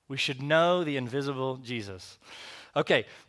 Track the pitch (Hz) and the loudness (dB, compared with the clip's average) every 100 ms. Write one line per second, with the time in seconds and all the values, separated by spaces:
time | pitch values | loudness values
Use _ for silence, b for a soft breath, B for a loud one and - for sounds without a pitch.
0 | _ 135 - 131 143 160 170 180 156 139 | _ -4 -4 -4 2 6 6 4 2 -2
1 | 123 135 139 131 131 131 120 123 101 92 | -2 -2 -2 -2 -2 -4 -6 -6 -6 -12
2 | - - B B B B B 147 151 147 | -16 -20 B B B B B -2 4 2
3 | - B | 2 B